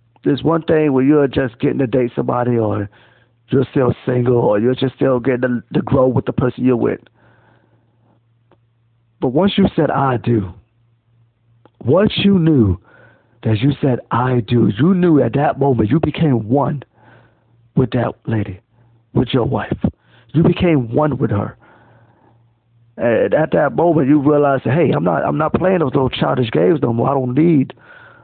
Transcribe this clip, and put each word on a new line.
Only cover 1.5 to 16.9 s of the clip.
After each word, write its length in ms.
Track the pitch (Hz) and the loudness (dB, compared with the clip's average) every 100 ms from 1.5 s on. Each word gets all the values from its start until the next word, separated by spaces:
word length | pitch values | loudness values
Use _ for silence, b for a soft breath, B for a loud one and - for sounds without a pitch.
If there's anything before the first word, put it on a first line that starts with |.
| - | -2
getting 200 | 143 127 | -2 -2
to 80 | 131 | -2
date 240 | 131 120 - | 0 -2 -4
somebody, 400 | 127 123 123 120 | -4 -2 0 0
or 320 | 107 104 101 b b b b _ - | 0 -2 -6 b b b b _ -4
you're 180 | 131 131 | -2 0
still 240 | 143 123 120 - | 0 -2 -2 -4
single, 320 | 123 120 120 | -2 0 2
or 220 | 117 104 | 2 0
you're 160 | 117 127 | 0 -2
just 180 | 131 | -4
still 260 | - 135 123 | -2 -2 0
getting 220 | 120 123 | -2 -2
to, 220 | 127 120 - | -2 -4 -4
to 80 | 120 | -6
grow 260 | 110 135 131 | 0 0 0
with 180 | 120 - | -2 -4
the 60 | |
person 320 | - 127 - | -4 -4 -2
you're 140 | 127 120 | 0 0
with. 220 | 113 98 _ b b b b b b b b b b _ _ _ _ _ _ _ _ _ _ _ | -2 -4 _ b b b b b b b b b b _ _ _ _ _ _ _ _ _ _ _
But 100 | 135 | -4
once 240 | 135 196 196 | 0 0 2
you 80 | 190 - | 0 2
said, 140 | 151 | 0
"I 280 | 139 139 123 | 0 -2 -2
do," 360 | 120 117 92 - _ _ _ _ _ _ _ _ _ _ _ - | -2 -2 -2 -10 _ _ _ _ _ _ _ _ _ _ _ -6
once 280 | 117 165 208 - | 0 2 2 2
you 200 | 202 196 | 2 2
knew 400 | 160 147 104 90 b b b b b b | 4 4 2 0 b b b b b b
that 160 | 113 107 | -4 0
you 120 | 135 135 | 0 0
said, 200 | 143 120 - | -2 -2 -4
"I 300 | 117 127 123 | -4 0 -2
do," 300 | 107 123 117 104 | 0 0 2 2
you 160 | 160 | 0
knew 260 | 185 175 151 | 2 2 2
at 140 | 120 | 2
that 240 | 131 139 - | 0 -2 0
moment 320 | 139 120 104 | 0 0 0
you 100 | 156 | 0
became 480 | 151 - 160 120 104 | -2 0 0 0 0
one 360 | 139 131 143 - | -2 -2 -4 -12